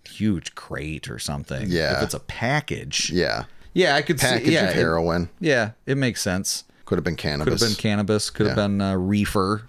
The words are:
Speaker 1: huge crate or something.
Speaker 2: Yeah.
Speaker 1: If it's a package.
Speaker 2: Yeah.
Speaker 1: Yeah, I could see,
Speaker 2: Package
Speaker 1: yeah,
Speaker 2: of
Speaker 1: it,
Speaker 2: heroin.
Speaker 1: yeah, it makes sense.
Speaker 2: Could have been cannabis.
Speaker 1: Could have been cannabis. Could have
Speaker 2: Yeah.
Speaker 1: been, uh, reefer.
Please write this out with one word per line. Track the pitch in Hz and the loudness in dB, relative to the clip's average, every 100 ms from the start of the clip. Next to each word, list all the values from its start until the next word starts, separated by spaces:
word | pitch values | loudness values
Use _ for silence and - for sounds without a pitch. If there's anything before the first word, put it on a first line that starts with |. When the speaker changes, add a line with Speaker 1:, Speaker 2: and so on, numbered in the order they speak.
| - | -20
Speaker 1:
huge | - 107 90 - - | -4 0 0 -4 -14
crate | - 64 76 76 - | -12 -10 -8 -8 -10
or | 57 | -10
something. | - 71 73 67 95 | -6 -6 -6 -6 -2
Speaker 2:
Yeah. | 87 76 64 | 0 2 0
Speaker 1:
If | |
it's | 71 | -2
a | 67 | -4
package. | - - 117 147 - - 67 - - | -10 -6 -2 -2 -4 -8 -6 -4 -2
Speaker 2:
Yeah. | 87 78 53 - - - | 0 0 -2 -6 -14 -4
Speaker 1:
Yeah, | 175 175 143 | 2 4 4
I | |
could | 143 151 | 2 2
see, | 131 | 2
Speaker 2:
Package | 123 139 | 2 2
Speaker 1:
yeah, | 160 101 | 4 2
Speaker 2:
of | |
Speaker 1:
it, | 90 | 2
Speaker 2:
heroin. | 82 82 85 85 87 - | 2 2 2 0 -2 -2
Speaker 1:
yeah, | 160 131 107 - - | 0 2 0 -4 -4
it | 139 | 0
makes | 131 98 | 0 0
sense. | - 90 98 - - _ - | -2 -2 -2 -6 -8 _ -2
Speaker 2:
Could | 90 | 0
have | |
been | 85 80 | 0 -2
cannabis. | 80 71 80 101 | -2 0 0 2
Speaker 1:
Could | 113 | 2
have | 104 | 0
been | |
cannabis. | 110 104 101 107 - | 0 2 2 0 0
Could | - 104 | 0 0
have | 123 | 2
Speaker 2:
Yeah. | 101 | 2
Speaker 1:
been, | 101 | 2
uh, | 98 95 | 0 0
reefer. | 92 104 101 104 95 107 | 2 2 2 2 0 0